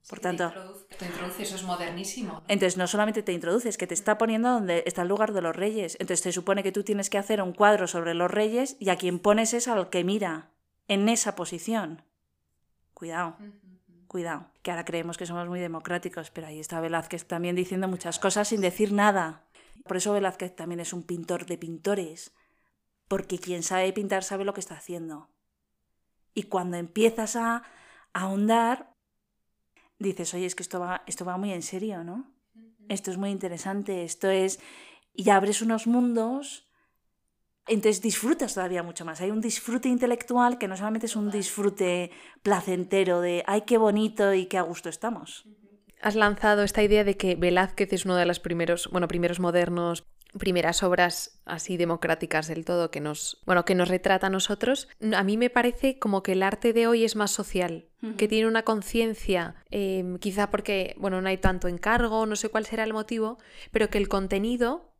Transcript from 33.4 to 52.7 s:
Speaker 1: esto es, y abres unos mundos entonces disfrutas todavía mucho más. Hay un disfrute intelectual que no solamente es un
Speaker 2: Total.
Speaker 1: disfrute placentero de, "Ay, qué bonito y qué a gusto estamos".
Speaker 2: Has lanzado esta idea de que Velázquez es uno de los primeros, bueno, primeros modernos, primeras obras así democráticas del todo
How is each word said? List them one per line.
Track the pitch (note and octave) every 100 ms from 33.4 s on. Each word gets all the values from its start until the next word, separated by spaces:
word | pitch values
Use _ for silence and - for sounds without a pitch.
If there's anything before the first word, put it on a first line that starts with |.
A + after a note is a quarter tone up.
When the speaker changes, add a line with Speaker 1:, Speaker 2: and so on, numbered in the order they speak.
| F#3 E3+ E3+ G3 G3+ F#3
Speaker 1:
esto | E3+ - G3
es, | F#3+ F#3+ G3 - - - - _
y | - F#3+
abres | G3 G3+ G#3
unos | A3+ A3 A3+
mundos | B3 B3 A3+ A3+ C4+ C#4 - _ _ _ _ _ _ _ _ _ _ -
entonces | A3 G#3+ G3
disfrutas | A3 - A3+ E4 F#3
todavía | F#3+ F3+ F3+
mucho | E3+ E3+
más. | E3 D#3+
Hay | F#3
un | G#3+
disfrute | A3+ - - A#3+ B3+
intelectual | B3 B3 A#3+ - B3 B3 B3
que | G3+
no | F#3+
solamente | G#3+ A3 A3
es | A3
un | G#3
Speaker 2:
Total. | G3+
Speaker 1:
disfrute | F#3 - G3+ G3 F#3 F3+ F3 - - -
placentero | G3+ F#3+ F#3+ F3+ F3+ G3 F#3 F3
de, | F3 F3 -
"Ay, | G#3
qué | G#3 A#3
bonito | A3 G#3 G#3+ A3 G3+
y | F#3+ F#3
qué | F#3+
a |
gusto | E3+ E3+ E3+
estamos". | D#3+ A3 G#3+ - - G#3+ G#3 - _ _ _
Speaker 2:
Has | G#3+ G#3+
lanzado | G#3 G#3 G#3+ G#3
esta | G3+ -
idea | G#3 G#3
de | G3+ G3
que | F#3 E3
Velázquez | F3 F3+ F#3+ - G3
es | F#3+
uno | F#3+ F3+
de | F3
los | F3
primeros, | E3+ E3+ E3 E3+ -
bueno, | F3+ E3+
primeros | E3+ F3 F3
modernos, | F3 F3 E3+ F3 E3+ E3+ - - - G3
primeras | G3+ F3+ D#3+ E3+
obras | F#3 F3+ F3 - - _
así | - E3 - F3
democráticas | E3+ E3+ E3 D#3+ E3 D#3 D#3
del | E3
todo | D#3+